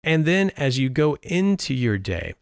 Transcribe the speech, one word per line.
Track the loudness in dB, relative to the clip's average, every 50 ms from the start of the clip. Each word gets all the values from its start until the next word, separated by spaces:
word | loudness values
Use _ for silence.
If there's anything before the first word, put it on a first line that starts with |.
| 0
And | 2 2 2 4
then | 2 2 2 2 0 -2
as | -2 -2 0 0
you | 0 0 0
go | 0 2 0 0 0 -2
into | -6 -4 0 2 2 2 0 0 -2 -6 -4
your | -2 0 0 0 0
day | -2 -4 -6 -6 -6 -10 -12 _